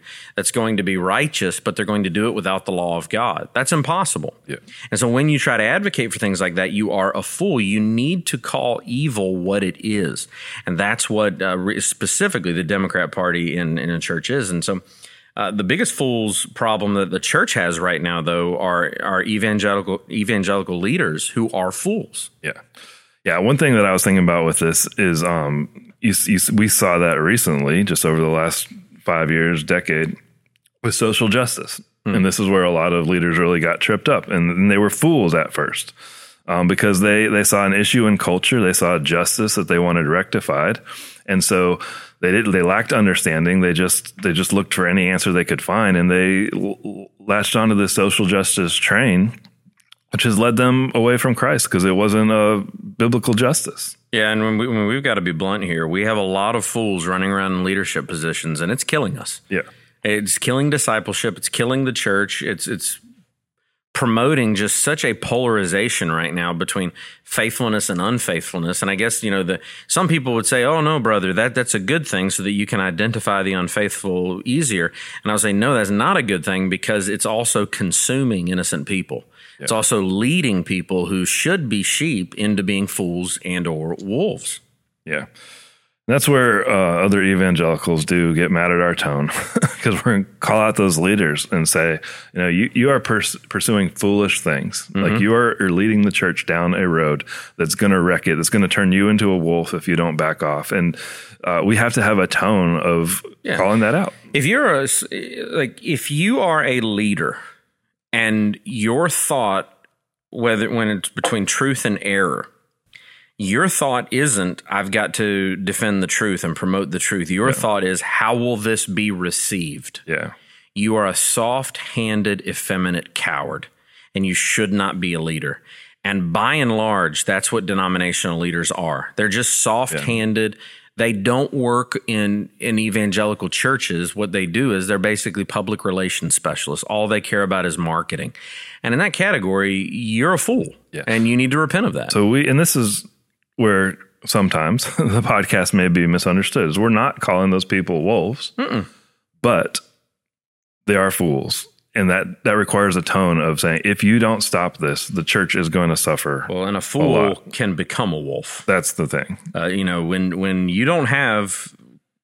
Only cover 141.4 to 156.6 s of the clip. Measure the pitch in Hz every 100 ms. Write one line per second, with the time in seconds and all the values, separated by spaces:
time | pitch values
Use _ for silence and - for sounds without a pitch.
141.4 | 131 143 156 185 233 76 - 104 104 135
142.4 | 143 135 170 135 110 104 - _ _ _
143.4 | _ - 110 95 95 92 - _ - 110
144.4 | 95 80 80 120 - - 143 110 107 107
145.4 | 95 104 87 101 92 87 85 87 92 92
146.4 | 95 135 82 82 113 107 135 - - 92
147.4 | 95 92 92 95 87 82 85 113 90 139
148.4 | - - 269 117 - _ _ _ _ _
149.4 | 120 95 - - - _ _ _ _ _
150.4 | _ _ _ _ - 101 95 - 87 67
151.4 | - - - _ _ 113 92 92 90 -
152.4 | 120 107 98 101 101 90 82 95 90 82
153.4 | 80 78 85 80 107 101 101 113 113 110
154.4 | - 92 87 - 76 73 - 92 80 107
155.4 | 87 95 82 90 85 78 - 76 78 69
156.4 | 67 90